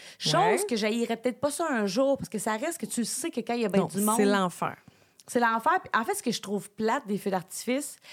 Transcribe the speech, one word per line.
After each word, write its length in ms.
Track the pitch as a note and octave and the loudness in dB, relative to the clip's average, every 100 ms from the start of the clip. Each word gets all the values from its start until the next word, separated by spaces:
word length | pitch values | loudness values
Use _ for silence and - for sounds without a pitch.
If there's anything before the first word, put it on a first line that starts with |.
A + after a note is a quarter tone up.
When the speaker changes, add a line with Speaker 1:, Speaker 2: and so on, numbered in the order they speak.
| - - | -20 -6
Speaker 1:
Chose 140 | - D#4+ | 0 4
Speaker 2:
Ouais. 300 | G#4+ G#4 G4+ | 4 4 0
Speaker 1:
que 60 | A3+ | 0
j'haïrais 400 | G#3+ A#3 A#3 A#3 | 0 0 0 0
peut-être 240 | B3 - | -2 0
pas 100 | D4 | -2
ça 140 | C#4 E4 | -2 0
un 160 | B3+ G3+ | 0 0
jour, 320 | F#3 C4+ C4+ | 2 2 2
parce 120 | - | -2
que 100 | G#3+ | -4
ça 180 | A3+ A3 | -2 -2
reste 200 | D4 E4 | -4 -4
que 60 | G#3+ | -6
tu 200 | - A3 | -4 -2
sais 240 | - E4+ | -4 -4
que 100 | B3 | -6
quand 140 | A3 | -4
il 80 | A#3+ | -2
y 40 | A3 | 2
a 40 | |
ben 100 | F#3 | 2
Speaker 2:
Non, 80 | F3+ | 2
Speaker 1:
du 140 | F3 | 0
monde 140 | G#3 A3 | 2 4
Speaker 2:
c'est 80 | B3+ | 4
l'enfer. 500 | G3+ F#3 - D#3+ - - _ _ _ - | 4 2 0 -4 -4 -16 _ _ _ -4
Speaker 1:
C'est 120 | B3 | 2
l'enfer. 400 | A#3 A3+ D#4 F#4 | 2 2 2 2
Puis 80 | - G#3+ | 0 -2
en 60 | A3+ | -2
fait, 80 | |
ce 80 | G4 | -2
que 80 | B3+ | -2
je 80 | G3 | -4
trouve 300 | G3+ G3+ - | -2 -6 -6
plate 360 | - A3 C4 G3 | -4 -2 0 -2
des 100 | G3+ | -4
feux 140 | G3+ | 0
d'artifice, 640 | F#3 E3+ - - B3+ D4 - - | -2 -4 -10 -4 -4 -4 -14 -20